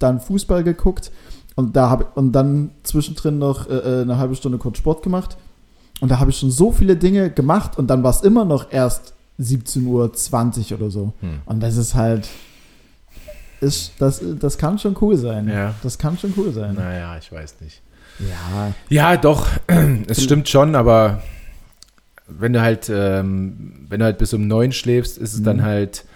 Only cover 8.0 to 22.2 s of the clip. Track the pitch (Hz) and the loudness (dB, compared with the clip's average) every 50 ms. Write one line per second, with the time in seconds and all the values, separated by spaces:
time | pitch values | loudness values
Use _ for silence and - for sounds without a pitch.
8 | 123 127 117 - 196 196 226 240 208 170 143 131 - - 123 131 127 123 123 - | 4 2 4 4 4 4 4 4 4 2 0 0 -2 -2 -2 0 0 0 0 -4
9 | - - - - _ _ _ - 123 117 135 120 117 - - 135 127 123 123 120 | -6 -12 -20 -20 _ _ _ -6 -2 -2 -2 -2 -2 -4 -4 -2 0 0 2 0
10 | 120 113 - - - - 131 117 120 120 101 117 107 - 107 104 107 107 92 104 | 0 0 -2 -6 -6 -2 -2 0 0 0 -2 -4 -6 -6 -6 -6 -4 -4 -4 -4
11 | 101 - - - 92 87 78 71 - - 110 110 113 113 110 120 113 - 135 127 | -6 -6 -8 -8 -8 -8 -8 -10 -8 -6 -4 -2 -2 -2 -2 -2 0 0 0 0
12 | 113 113 113 107 98 - - - - - - - - - _ _ _ _ _ _ | 2 0 0 -2 -4 -8 -14 -18 -20 -20 -20 -20 -20 -20 _ _ _ _ _ _
13 | _ _ - - - - - - - - - - 135 143 - - - - - - | _ _ -20 -20 -20 -18 -18 -20 -20 -20 -8 -4 -2 -2 -2 -4 -6 -10 -4 -2
14 | 139 135 - - 180 175 160 - 151 143 - - 151 156 202 208 - 202 190 - | 0 0 0 -2 -6 -8 -6 -4 -4 -4 -2 -2 -2 -2 -2 -2 -2 -4 -2 0
15 | 214 208 202 139 120 117 110 107 107 107 104 101 101 107 110 - - 127 - - | 2 2 2 2 0 -2 -4 -4 -4 -2 -2 -2 -2 -4 -4 -6 -8 -8 -6 -4
16 | - 151 175 175 - 202 185 196 202 180 113 110 104 101 98 101 92 90 90 87 | -4 -4 -4 -4 -4 -4 -4 -2 -2 -2 -4 -4 -6 -6 -4 -6 -6 -6 -6 -8
17 | 87 85 85 80 - - 82 80 76 - - - 80 76 - - - - _ _ | -10 -10 -12 -14 -16 -16 -16 -16 -16 -16 -18 -20 -20 -20 -20 -20 -20 -20 _ _
18 | - - - - 101 95 87 85 87 87 95 101 104 101 98 - - - 143 147 | -20 -20 -14 -10 -8 -8 -8 -8 -8 -8 -6 -6 -6 -6 -8 -8 -4 0 2 4
19 | 151 170 180 151 - 147 151 - - - - - - - 175 165 151 143 127 107 | 4 4 4 4 4 4 4 2 2 0 0 0 2 2 4 4 6 4 2 0
20 | 104 98 110 123 135 131 147 147 139 - - 135 147 156 156 131 113 120 113 113 | -2 -2 -2 0 2 4 4 2 2 4 4 4 4 4 4 4 6 6 6 6
21 | 107 104 98 - - - - - - - - - - - _ _ - _ _ _ | 6 4 2 -2 -6 -10 -14 -16 -18 -20 -20 -20 -20 -20 _ _ -20 _ _ _
22 | _ _ _ - | _ _ _ -20